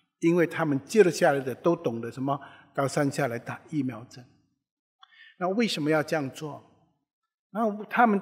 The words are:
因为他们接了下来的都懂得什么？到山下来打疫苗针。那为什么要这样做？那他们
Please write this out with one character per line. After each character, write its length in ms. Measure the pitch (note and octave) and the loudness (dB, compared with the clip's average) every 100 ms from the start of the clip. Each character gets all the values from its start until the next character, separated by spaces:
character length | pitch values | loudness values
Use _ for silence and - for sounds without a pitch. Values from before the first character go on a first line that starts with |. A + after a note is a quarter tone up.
| _ _ | _ _
因 140 | E3 F3 | 2 2
为 120 | E3 | 2
他 180 | - D#3+ | 0 -2
们 140 | C#3 | -2
接 200 | - G#3+ | 2 4
了 80 | F3+ | 6
下 200 | - E3+ | 6 2
来 80 | C#3+ | 2
的 140 | C3+ | -2
都 220 | A#2 F3+ E3 | -2 0 0
懂 260 | D3+ A#2 | -2 -6
得 100 | A#2 | -8
什 100 | A#2 | -6
么？ 180 | C3+ C#3+ - - - | -4 -4 -8 -20 -12
到 140 | - C3+ | -4 -2
山 240 | D#3 C#3+ | 0 0
下 160 | C3+ C#3 | 0 -2
来 100 | A#2 | -4
打 240 | A#2+ A#2 - | -10 -14 -8
疫 140 | D#3 | -6
苗 200 | C3 A2+ B2 | -6 -6 -14
针。 200 | - B2 _ _ _ _ _ _ _ - - - - | -20 -20 _ _ _ _ _ _ _ -20 -20 -20 -6
那 100 | F3+ | -4
为 180 | G3 A3+ | 0 0
什 160 | - | 0
么 80 | D3 | 0
要 100 | D#3 | 2
这 140 | D3 D#3+ | 0 -2
样 120 | C3+ | -4
做？ 320 | - D3+ B2+ - _ _ _ _ _ _ _ _ | -8 -12 -12 -18 _ _ _ _ _ _ _ _
那 320 | F#3+ A3+ G#3 | -4 -2 -2
他 240 | G#3+ - A#3+ | -4 2 4
们 120 | G3+ | 4